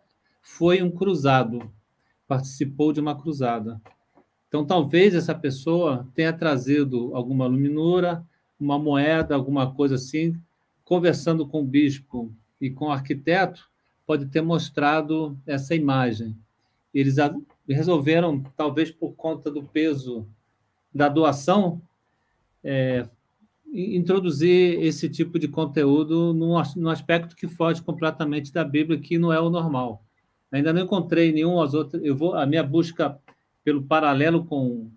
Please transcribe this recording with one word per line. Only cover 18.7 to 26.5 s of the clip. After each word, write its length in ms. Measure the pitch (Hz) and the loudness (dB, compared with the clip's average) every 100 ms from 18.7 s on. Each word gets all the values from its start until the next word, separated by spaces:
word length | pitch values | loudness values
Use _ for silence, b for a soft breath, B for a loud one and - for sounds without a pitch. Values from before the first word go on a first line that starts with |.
| 139 160 | -2 -4
por 220 | - 151 | -4 -10
conta 400 | - 160 156 156 | -8 -8 -6 -6
do 120 | 147 | -8
peso 640 | 139 151 160 139 127 120 104 - _ _ _ _ _ | -6 -2 0 -2 -6 -10 -12 -20 _ _ _ _ _
da 160 | 139 147 | 0 0
doação, 720 | 147 156 139 - 202 180 170 - _ _ _ _ _ _ _ | 4 2 0 2 2 2 -2 -12 _ _ _ _ _ _ _
é, 460 | 143 135 131 123 120 _ _ _ _ _ 311 | -6 -2 0 -2 -4 _ _ _ _ _ -12
in-, 240 | 240 190 185 | -8 -2 -2
introduzir 840 | 165 190 180 135 170 180 180 170 | 2 2 0 2 4 6 4 2
esse 280 | 160 160 151 | 0 -2 -6
tipo 280 | 139 165 170 | -4 -2 -2
de 120 | 147 | -4
conteúdo 840 | 151 151 143 143 143 156 165 170 | -4 -2 2 4 4 2 0 2
num 240 | 165 165 | 0 2